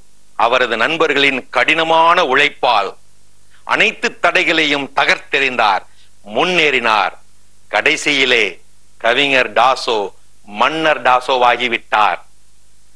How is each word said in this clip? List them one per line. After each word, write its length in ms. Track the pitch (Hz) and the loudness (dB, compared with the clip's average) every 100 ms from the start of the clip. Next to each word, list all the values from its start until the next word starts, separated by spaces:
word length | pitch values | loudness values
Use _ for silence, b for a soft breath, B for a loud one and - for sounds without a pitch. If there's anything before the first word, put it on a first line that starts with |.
| - - - - | -18 -20 -12 0
அவரது 420 | 117 127 123 113 | 2 2 2 0
நண்பர்களின் 720 | 123 160 160 139 139 131 - | 0 2 0 2 2 0 -2
கடினமான 760 | 123 127 156 160 160 165 180 156 | 0 0 0 2 4 6 4 4
உழைப்பால் 680 | 135 147 - 131 110 95 - - - - - - b | 2 2 0 2 2 0 -6 -18 -20 -20 -20 -20 b
அனைத்து 560 | b 127 208 - 233 240 | b 0 0 0 -6 0
தடைகளையும் 720 | 175 175 160 160 151 143 135 - | 0 2 0 0 0 -2 -2 -2
தகர்த்தெறிந்தார், 920 | 151 185 - 143 135 123 107 92 - b b - 98 | 0 0 0 0 0 2 2 2 -4 b b -18 -6
முன்னேறினார். 840 | 113 170 180 151 131 117 107 90 - - - - - - | -2 0 2 2 2 2 2 2 -4 -18 -18 -20 -20 -4
கடைசியிலே 880 | 104 120 151 151 139 131 120 101 82 - - - - | 0 0 0 -2 0 2 2 0 -4 -16 -20 -20 -4
கவிஞர் 560 | 113 123 143 131 113 | 0 0 2 2 2
டாசோ 600 | 107 127 127 - 113 95 - - - - | 2 2 2 -2 -2 -4 -8 -18 -18 -10
மன்னர் 560 | 104 127 160 156 135 | 0 0 2 0 2
டாசோவாகிவிட்டார். 1160 | 127 123 123 131 123 117 123 113 - 110 101 85 - - - - - - - | 2 2 2 4 4 4 0 -4 0 2 2 0 -8 -20 -20 -20 -20 -20 -20